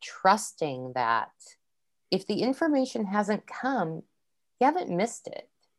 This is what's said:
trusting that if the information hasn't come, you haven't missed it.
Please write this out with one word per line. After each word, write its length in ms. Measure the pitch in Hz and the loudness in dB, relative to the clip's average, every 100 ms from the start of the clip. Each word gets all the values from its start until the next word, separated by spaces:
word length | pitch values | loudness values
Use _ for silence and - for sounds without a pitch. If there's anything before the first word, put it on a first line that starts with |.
trusting 920 | - - 190 214 - - 151 127 127 | -18 2 4 4 2 -6 -4 -4 -4
that 380 | 127 113 113 - _ - - _ _ _ _ - | 0 2 2 0 _ -20 -20 _ _ _ _ -4
if 160 | 185 190 | -4 -2
the 140 | 208 | -2
information 640 | 247 262 330 277 262 233 196 | 0 0 2 2 0 -2 -2
hasn't 400 | 208 202 208 - | 0 0 -2 -4
come, 560 | - 262 254 160 160 - _ _ _ _ - | -6 -2 0 -2 -6 -12 _ _ _ _ 2
you 60 | 262 | 2
haven't 240 | 349 - | 2 0
missed 380 | 175 226 - - | 0 -2 -4 -14
it. 220 | - - _ _ | -14 -16 _ _